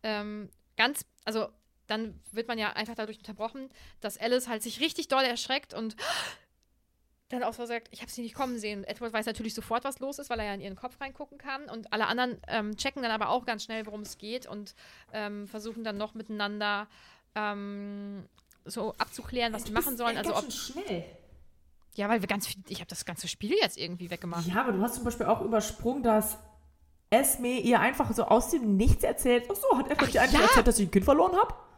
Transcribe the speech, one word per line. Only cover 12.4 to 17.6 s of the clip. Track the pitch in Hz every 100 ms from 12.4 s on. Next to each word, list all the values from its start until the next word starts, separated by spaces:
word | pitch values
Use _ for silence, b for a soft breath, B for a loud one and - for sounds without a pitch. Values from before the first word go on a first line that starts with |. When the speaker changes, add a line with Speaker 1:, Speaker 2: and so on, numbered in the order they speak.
| -
Speaker 1:
ähm, | - 208 214
checken | 277 277
dann | 240
aber | 220 214
auch | 254 240
ganz | 220
schnell, | - 220 214
worum | 208
es | 208 -
geht | 208 247 -
und, | 208 202 B B B B
ähm, | 214 208 208 202
versuchen | 220 214 226
dann | 220 202
noch | 214
miteinander, | 220 214 214 202 208 208 202 214 b b b _
ähm, | 214 208 202